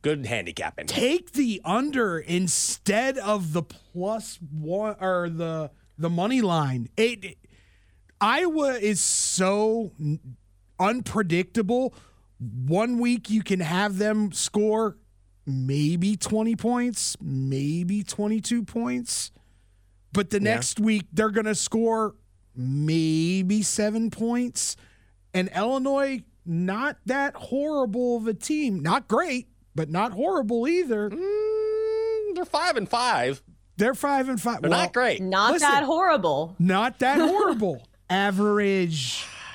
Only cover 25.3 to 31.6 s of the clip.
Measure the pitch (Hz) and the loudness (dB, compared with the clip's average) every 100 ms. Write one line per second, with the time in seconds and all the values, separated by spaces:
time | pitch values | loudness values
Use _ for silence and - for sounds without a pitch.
25.3 | 185 185 175 220 269 262 277 277 262 - | -2 -2 -2 0 0 0 0 0 -4 -10
26.3 | _ 175 165 185 202 285 - - 269 277 | _ -6 -2 -2 -2 -4 -4 -4 -2 -2
27.3 | - - 262 294 294 254 220 247 240 220 | -4 -4 -2 0 0 -2 0 -2 0 -2
28.3 | 214 - 302 277 190 151 247 - 226 349 | -6 -4 -2 0 0 2 0 2 0 2
29.3 | 254 - _ _ 143 156 170 233 190 311 | -4 -6 _ _ -6 -2 -2 -2 0 0
30.3 | 370 214 233 254 349 311 214 208 220 381 | 0 0 0 2 0 0 -2 -2 -4 -4
31.3 | 415 427 427 | -2 -2 -2